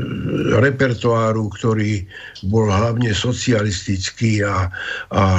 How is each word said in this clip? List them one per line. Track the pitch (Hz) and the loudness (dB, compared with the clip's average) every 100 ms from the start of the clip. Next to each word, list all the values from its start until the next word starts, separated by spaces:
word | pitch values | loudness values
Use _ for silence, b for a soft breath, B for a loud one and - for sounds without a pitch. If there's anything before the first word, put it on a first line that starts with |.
| 123 - - - - 120 | -4 -6 -4 -2 2 4
repertoáru, | - 123 135 120 123 117 113 110 107 | 4 4 0 2 0 2 2 0 -2
ktorý | 98 117 107 104 104 95 B B B 92 | -2 0 0 0 -2 -6 B B B -2
bol | 110 107 | 2 2
hlavne | 95 104 117 120 | 2 2 0 0
socialistický | 101 120 123 - 110 107 92 - 95 - - 113 107 | 0 -2 -2 0 0 0 -2 -4 -4 -4 -2 0 2
a, | 101 98 92 B B B B | 0 0 -2 B B B B
a | 101 95 | 0 4